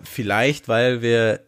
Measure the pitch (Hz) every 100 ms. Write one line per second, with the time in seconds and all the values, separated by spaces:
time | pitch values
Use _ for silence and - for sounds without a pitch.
0 | - - 104 104 131 143 - 113 127 120
1 | 117 117 113 -